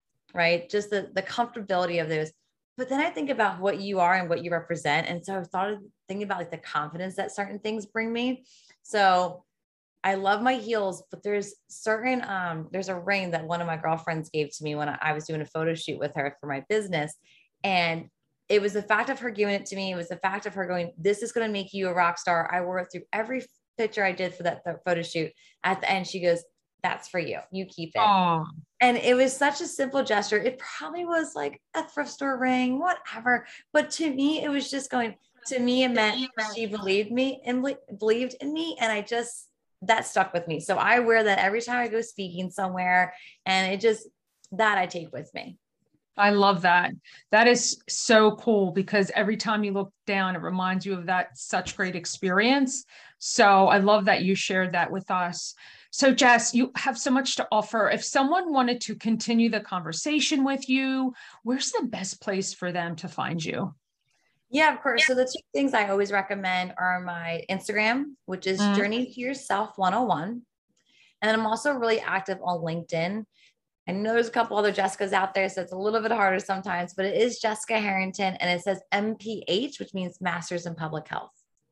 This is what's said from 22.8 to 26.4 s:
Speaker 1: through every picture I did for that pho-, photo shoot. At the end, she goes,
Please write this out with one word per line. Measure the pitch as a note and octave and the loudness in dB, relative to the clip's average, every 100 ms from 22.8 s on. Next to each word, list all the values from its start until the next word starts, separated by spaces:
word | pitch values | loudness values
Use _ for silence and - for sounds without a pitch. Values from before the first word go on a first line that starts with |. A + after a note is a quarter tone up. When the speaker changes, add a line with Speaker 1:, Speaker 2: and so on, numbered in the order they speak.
| F3+ | -6
Speaker 1:
through | F3 - | -12 -8
every | G#3 A3 B3+ - _ _ - | -6 -4 -6 -8 _ _ -4
picture | A3 A3 | -2 0
I | F#3+ | -2
did | F3+ F#3 F3+ | 0 -4 -4
for | |
that | F3 - | -4 -4
pho-, | F3 E3 F#3 | -6 -6 -2
photo | E3+ | -2
shoot. | E3 E3 D#3 - _ _ | -2 -4 -6 -8 _ _
At | D#3 - | -4 -2
the | - | 0
end, | F#3+ F3+ | -2 -4
she | F#3+ | -2
goes, | F3 E3+ | 2 2